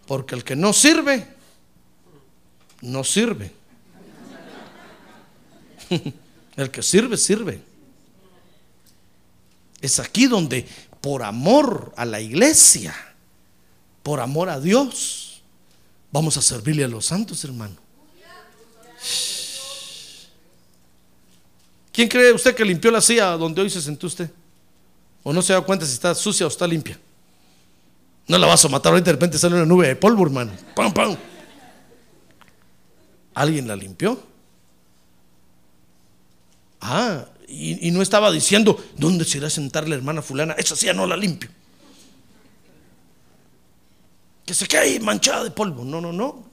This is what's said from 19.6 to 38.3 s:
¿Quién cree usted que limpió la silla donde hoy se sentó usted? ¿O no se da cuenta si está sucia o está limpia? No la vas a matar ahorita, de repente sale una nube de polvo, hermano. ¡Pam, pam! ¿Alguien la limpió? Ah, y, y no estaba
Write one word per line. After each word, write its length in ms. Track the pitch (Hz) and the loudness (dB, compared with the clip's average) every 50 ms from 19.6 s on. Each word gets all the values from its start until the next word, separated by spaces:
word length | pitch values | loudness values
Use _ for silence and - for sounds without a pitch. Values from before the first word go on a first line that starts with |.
| 539 554 554 - - - - - - - - - - - _ _ _ _ _ _ _ _ _ _ _ _ _ _ _ _ _ _ _ _ _ _ _ _ _ _ _ _ _ _ _ _ | -14 -14 -16 -16 -16 -18 -18 -20 -20 -20 -20 -20 -20 -20 _ _ _ _ _ _ _ _ _ _ _ _ _ _ _ _ _ _ _ _ _ _ _ _ _ _ _ _ _ _ _ _
¿Quién 180 | - - 233 226 | 0 0 2 2
cree 240 | - 247 247 247 233 | 4 6 8 8 8
usted 220 | 196 - 254 240 | 6 4 2 2
que 100 | 233 220 | 4 2
limpió 260 | 202 180 156 - 226 | 0 2 2 2 4
la 100 | 226 220 | 4 4
silla 300 | 165 - 233 233 208 185 | 4 4 4 4 4 2
donde 320 | 170 165 165 165 160 175 196 | 2 0 -2 -4 -2 -2 -2
hoy 80 | 208 | -2
se 100 | - 180 | -2 -6
sentó 260 | 151 143 151 - - | -6 -8 -8 -8 -8
usted? 240 | 180 - - 175 160 - _ _ _ _ _ _ _ _ _ _ _ _ _ _ _ _ _ - | -10 -8 -8 -10 -10 -10 _ _ _ _ _ _ _ _ _ _ _ _ _ _ _ _ _ -6
¿O 80 | 135 147 | -4 -2
no 100 | 180 175 | 0 2
se 100 | - 190 | 2 2
da 80 | 185 | 2
cuenta 260 | 151 139 196 190 160 | 2 0 -2 -2 -2
si 60 | 143 127 | -4 -4
está 220 | 117 - 175 165 | -2 -2 -2 -2
sucia 320 | - - 208 185 - 180 | -2 -2 -2 -2 0 -2
o 20 | 147 | -2
está 180 | - - 180 | -2 -2 -2
limpia? 320 | 170 165 160 135 - 98 - _ _ _ _ _ _ _ _ _ _ _ _ _ _ _ _ _ _ _ _ _ _ _ _ _ - | -2 -2 -2 -4 -8 -12 -16 _ _ _ _ _ _ _ _ _ _ _ _ _ _ _ _ _ _ _ _ _ _ _ _ _ 0
No 100 | 165 185 | 2 4
la 80 | 175 | 6
vas 180 | 160 170 165 - | 6 6 6 4
a 40 | 151 | 4
matar 240 | 135 139 - 165 165 | 2 2 4 4 4
ahorita, 140 | 180 175 | 6 4
de 60 | 175 160 | 4 2
repente 260 | 127 165 175 151 151 | 2 0 0 0 0
sale 180 | 170 175 175 | 0 2 2
una 100 | 175 165 | 4 4
nube 220 | 156 180 180 175 135 | 6 6 6 6 4
de 80 | 131 | 2
polvo, 280 | - - 202 240 208 180 | 2 4 4 4 4 4
hermano. 280 | 147 135 131 123 110 92 - - - - | 2 2 -2 -4 -6 -8 -12 -18 -8 -4
¡Pam, 180 | - 214 233 170 | -2 -2 0 0
pam! 240 | - 226 226 180 - - - - - - - - - - - - - - - - - _ _ _ _ _ _ _ _ - - _ _ _ _ _ _ _ _ _ _ _ _ _ _ _ _ - | 0 0 0 -2 -6 -10 -16 -20 -20 -20 -20 -20 -20 -20 -20 -20 -20 -20 -20 -20 -20 _ _ _ _ _ _ _ _ -20 -20 _ _ _ _ _ _ _ _ _ _ _ _ _ _ _ _ -4
¿Alguien 320 | - 139 151 160 147 127 | -2 -2 0 0 -2 -4
la 100 | 113 104 | -6 -10
limpió? 440 | 98 95 95 92 - 160 208 254 - - - _ _ _ _ _ _ _ _ _ _ _ _ _ _ _ _ _ _ _ _ _ _ _ _ _ _ _ _ _ _ _ _ _ _ _ _ _ _ _ _ _ _ _ _ _ _ _ _ _ _ | -10 -12 -14 -8 -4 -4 -4 -4 -4 -8 -16 _ _ _ _ _ _ _ _ _ _ _ _ _ _ _ _ _ _ _ _ _ _ _ _ _ _ _ _ _ _ _ _ _ _ _ _ _ _ _ _ _ _ _ _ _ _ _ _ _ _
Ah, 440 | - 104 127 180 247 240 185 135 120 - - _ - | -8 -4 -2 -2 -2 -2 -4 -6 -8 -14 -20 _ -20
y, 420 | - - 151 151 160 165 - 170 170 | -20 -16 -10 -8 -8 -6 -4 -2 -2
y 20 | |
no 120 | 170 180 196 | 0 0 0
estaba 280 | 190 220 208 214 208 | 2 2 2 4 2